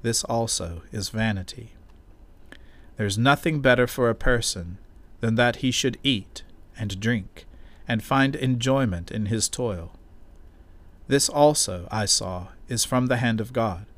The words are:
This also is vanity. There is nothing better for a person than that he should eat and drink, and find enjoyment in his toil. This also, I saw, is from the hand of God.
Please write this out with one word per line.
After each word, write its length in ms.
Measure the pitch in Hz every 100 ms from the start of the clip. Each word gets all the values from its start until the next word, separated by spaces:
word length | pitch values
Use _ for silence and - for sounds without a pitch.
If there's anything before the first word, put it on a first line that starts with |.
This 200 | 117 113
also 580 | - 117 113 - 87 85 -
is 160 | 113 98
vanity. 680 | 110 110 98 90 - 113 - - - - - - - - - - - - -
There 100 | 104
is 120 | 98
nothing 420 | 123 143 175 156
better 260 | 135 123 123
for 240 | - 120
a 40 |
person 640 | 110 - 120 - - 87 90 - - - -
than 140 | 113 113
that 200 | 120 117
he 140 | 131
should 280 | 120 131 117
eat 380 | 139 117 - - - - - -
and 220 | 107 98
drink, 460 | 113 120 92 - - - - - -
and 140 | 113
find 340 | - 139 135 139
enjoyment 720 | 131 123 123 135 127 87 85
in 160 | 110 104
his 220 | 113 -
toil. 440 | - 123 90 82 - - - - - - - - - - - -
This 200 | 139 -
also, 600 | 147 147 151 - 90 87
I 140 | 110
saw, 440 | 104 - 92 90 92 - -
is 160 | 120
from 220 | - 127 127
the 100 | 123
hand 240 | 120 113
of 120 | 110
God. 340 | 123 113 90 107